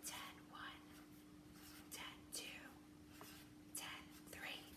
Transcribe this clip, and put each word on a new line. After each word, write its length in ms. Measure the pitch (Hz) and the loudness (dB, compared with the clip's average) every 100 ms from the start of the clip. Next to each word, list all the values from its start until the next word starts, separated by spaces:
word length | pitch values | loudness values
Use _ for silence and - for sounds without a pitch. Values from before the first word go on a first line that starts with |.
Ten, 300 | - - - - - | 4 4 2 0 -4
one, 300 | - - - - - - - - - - - - - - | 0 2 0 -4 -6 -4 -6 -6 -6 -6 -4 -4 -4 0
ten, 240 | - - - - | 2 2 0 2
two, 100 | - - - - - - - - - - - - - - | 2 4 0 -2 -4 -6 -6 -4 -2 -2 -2 -4 -4 0
ten, 120 | - - - - - - | 2 4 2 0 -4 -2
three. 420 | - - - - | 2 4 4 0